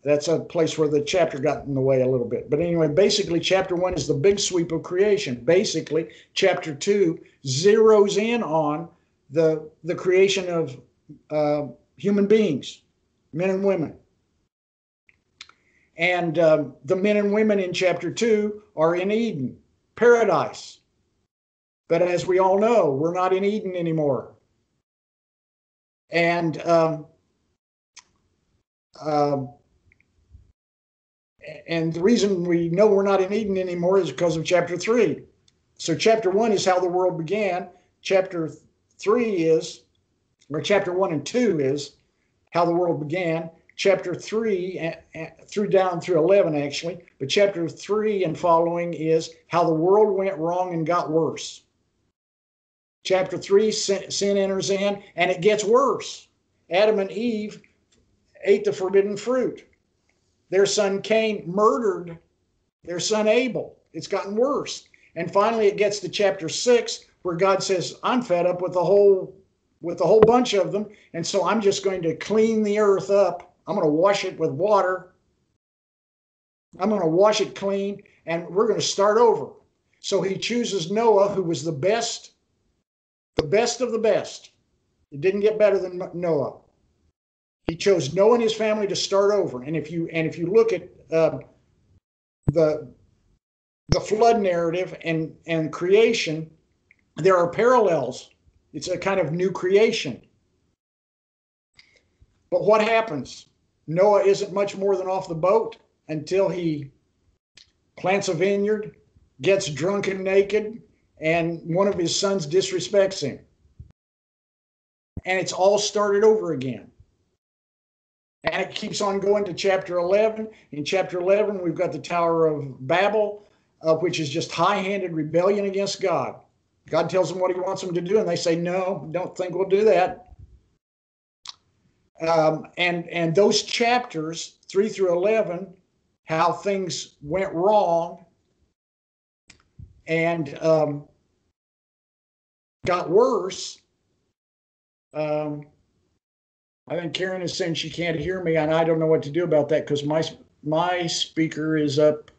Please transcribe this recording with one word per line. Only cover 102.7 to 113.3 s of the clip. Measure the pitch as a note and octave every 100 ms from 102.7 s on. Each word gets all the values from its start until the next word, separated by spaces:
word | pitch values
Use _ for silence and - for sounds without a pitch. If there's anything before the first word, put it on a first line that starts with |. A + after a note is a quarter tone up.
| G#3+
happens? | G#3+ A3+ - D3 A#2+ - - _ _ _ -
Noah | E3 G3+ G3+
isn't | F#3+ G3+ G3
much | F#3 G3+ G3
more | G3 F#3+
than | F#3
off | F#3 -
the | D#3+
boat | F3+ A3 A3 - _ _ -
until | D#3 C#3+ F#3 G3
he | F3+ E3+ D3 C3+ _ _ _ _ _ _ _ _ _ _ -
plants | F3+ G3 G3
a |
vineyard, | E3 F#3 G3+ G3+ G#3+ G#3+ - _ _ _ _
gets | C#3+ F#3+ -
drunk | C#3+ E3+ G3+ G3
and | F#3+
naked, | F#3+ G3 G3 G#3+ G#3+ - - _ _ _
and | D3+ E3+ E3 E3 E3
one | E3 G3
of | F3+
his | E3+ -
sons | G3 G3 D3
disrespects | F3+ F#3+ F#3 - G3+ F#3+ -
him. | C#3